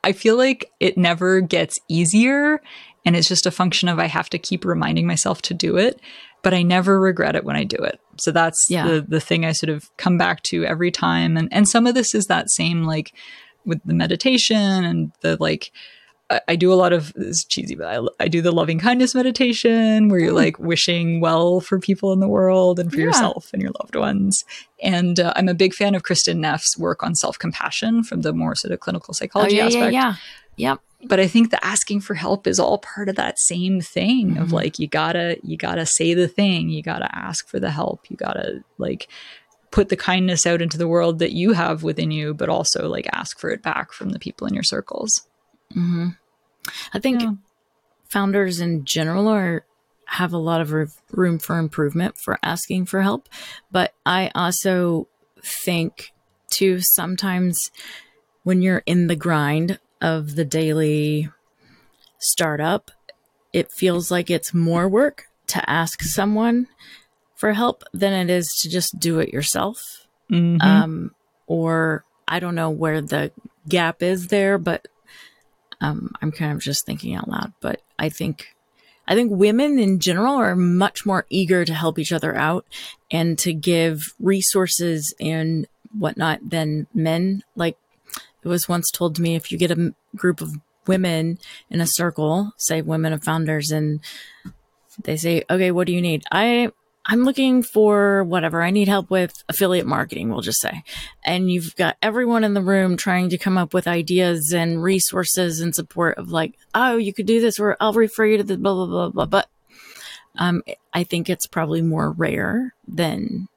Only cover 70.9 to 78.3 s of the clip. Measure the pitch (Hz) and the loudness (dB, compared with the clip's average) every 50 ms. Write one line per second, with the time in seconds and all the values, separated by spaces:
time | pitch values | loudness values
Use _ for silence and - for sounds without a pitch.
70.9 | 160 170 170 - _ _ _ _ _ _ _ - 165 165 165 165 165 160 160 160 | -4 -8 -8 -10 _ _ _ _ _ _ _ -4 -2 0 0 0 0 2 2 0
71.9 | 156 - _ _ _ _ _ - 160 175 175 175 175 165 165 165 156 156 160 160 | -2 -4 _ _ _ _ _ -4 -4 -2 -2 -4 -4 -2 -2 -2 -2 -2 -2 -2
72.9 | 156 156 147 151 143 147 147 147 _ - _ - _ _ _ 151 175 175 170 165 | -2 -2 -2 -2 -2 -2 -2 -4 _ -14 _ -20 _ _ _ -2 0 0 0 0
73.9 | 170 _ 175 180 190 185 180 175 214 202 196 196 202 190 165 180 165 - _ - | -2 _ -2 -2 -2 -2 -2 0 0 2 2 2 0 0 0 -2 -4 -4 _ -16
74.9 | _ _ _ _ - - - - _ _ _ _ _ _ _ _ - _ - 147 | _ _ _ _ -20 -20 -20 -20 _ _ _ _ _ _ _ _ -10 _ -4 -4
75.9 | 151 - - - - - - 156 151 - 165 151 147 151 - 139 143 - - - | -4 -4 -8 -10 -10 -6 -6 -6 -4 -4 -4 -4 -4 -6 -6 -6 -6 -6 -6 -6
76.9 | - 151 - - - - - - - - - - - _ - 64 - - _ _ | -10 -8 -8 -8 -8 -8 -6 -6 -6 -6 -6 -8 -12 _ -6 -6 -6 -6 _ _
77.9 | _ - 151 156 - - 185 160 | _ -6 -6 -6 -4 -4 -6 -6